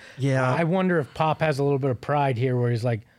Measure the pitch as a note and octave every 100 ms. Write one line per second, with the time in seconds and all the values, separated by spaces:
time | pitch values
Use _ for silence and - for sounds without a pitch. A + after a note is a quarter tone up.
0 | - - C3+ C3 B2+ B2+ E3 F#3+ F#3 E3+
1 | C3 - D#3 D3+ D#3+ C3+ C#3+ C#3+ C3+ A#2+
2 | - D3 C#3 A#2+ C3 B2 A#2+ A#2+ A#2+ A#2
3 | -